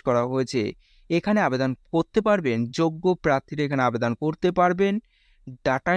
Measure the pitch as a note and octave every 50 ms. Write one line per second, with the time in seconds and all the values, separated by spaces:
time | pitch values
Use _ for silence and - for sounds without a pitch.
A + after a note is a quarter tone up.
0 | - C3 A#2+ A#2+ A#2+ B2+ C3 C3 B2+ - C#3 A#2+ G#2 G#2 - _ _ _ _ _
1 | _ - E3 E3+ - G#3 G#3+ G#3+ F3 C3+ C3 B2+ C3 C3 B2+ _ _ - E3+ E3
2 | - _ - A3 G#3+ A3 G#3 F#3 D#3+ B2+ A2+ A#2 A#2+ A#2+ C3 D#3+ E3 D#3+ D#3+ D#3+
3 | F#3 F#3 F3 - - D3+ C3+ C3+ _ - D3 D3 D3 C#3 C#3+ C3+ B2+ B2 A#2 A2+
4 | A#2+ A#2+ A#2 - D3+ D#3 D#3 - - F3+ F3 F3+ F3+ F3+ F3 F3+ G3 G3+ G3+ A3+
5 | _ _ _ _ _ _ _ _ _ C3 B2+ - - C#3 C3 C#3 - F3 F3+